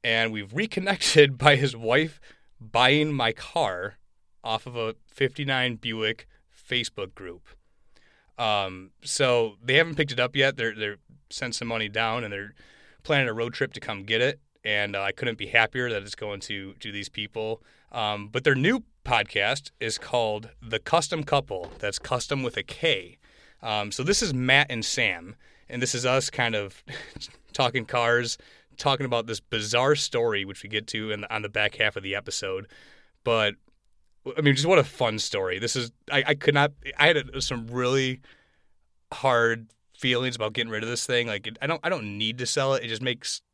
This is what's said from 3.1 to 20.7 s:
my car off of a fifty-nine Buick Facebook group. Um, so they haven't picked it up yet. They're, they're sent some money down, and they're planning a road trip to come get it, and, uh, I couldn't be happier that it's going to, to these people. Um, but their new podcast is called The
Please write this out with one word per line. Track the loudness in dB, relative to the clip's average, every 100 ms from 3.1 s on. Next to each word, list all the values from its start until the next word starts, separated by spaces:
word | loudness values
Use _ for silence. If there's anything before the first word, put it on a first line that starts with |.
my | 0 -2
car | -2 -4 0 0 -2 -8 -12 _ _ _ _
off | -4 -4 -4
of | -6
a | -6 -6 _
fifty-nine | -2 -2 0 -2 0 0 -2
Buick | -6 -2 -2 -2 -10 _ _
Facebook | _ -4 -4 -4 -8 -10
group. | -10 -14 -14 -20 -20 _ _ _ -20 _ _ _ -4
Um, | 0 2 0 -6 -16 _
so | -8 0 4 4 2 -2
they | 2 4
haven't | 4 0
picked | -2
it | 0
up | 0
yet. | 4 2 2
They're, | -4
they're | -2 -6 -6 _ -20 _
sent | -10 -8 -6
some | -4
money | -4 -2
down, | 0 0 -2
and | -6
they're | -8 -10 -16 -20 -20 -20 -18 0
planning | 2 2
a |
road | 0 -4 -2
trip | -4
to | -4
come | -8 -8
get | 0 2
it, | 2 0 _ _
and, | -2 0 0 -2
uh, |
I | -4
couldn't | -2 -6 -6
be | 2
happier | 4 4 0 -4
that | -4
it's | -6
going | -10 -8 -8
to, | -8 -10 -10
to | -12 -10
these | -10 -10
people. | -8 -8 -6 -6 -6 _ _ _
Um, | -4 -2 -2 -4
but | 0
their | 2
new | 4 2 2 -4 _
podcast | 0 2 2 0 2 0 -6 _
is | -6 -6
called | -2 0 2 -2 -8 -18
The | -6